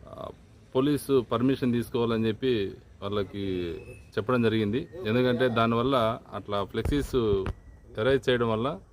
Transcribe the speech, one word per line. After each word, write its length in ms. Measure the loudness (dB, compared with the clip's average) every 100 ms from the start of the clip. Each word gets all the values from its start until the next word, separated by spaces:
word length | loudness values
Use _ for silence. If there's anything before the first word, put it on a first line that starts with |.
| -18
ఆ, 200 | -14 -14 -14 -20 -20 -4
పోలీసు 460 | 0 2 0 2 2
పర్మిషన్ 520 | 2 0 2 2 0
తీసుకోవాలని 560 | 0 -2 -2 0 0 0
చెప్పి 460 | 0 0 0 -2 -8 -20 -12
వాళ్ళకి 720 | -6 -4 -4 -4 -4 -4 -4 -8 -12
చెప్పడం 520 | -20 -10 -6 0 2
జరిగింది. 460 | 4 2 0 -2 -4 -8 0
ఎందుకంటే 420 | 2 2 4 2
దానివల్ల 720 | 4 2 2 2 2 2 -2 -8
అట్లా 300 | -12 -4 -4
ఫ్లెక్సీస్ 800 | -2 -2 0 0 0 0 2 0 -2 -8 -14 -20 -14 -2
ఎరేజ్ 320 | 2 2 2
చేయడం 200 | 2 2
వల్ల 300 | 0 -2 -6 -12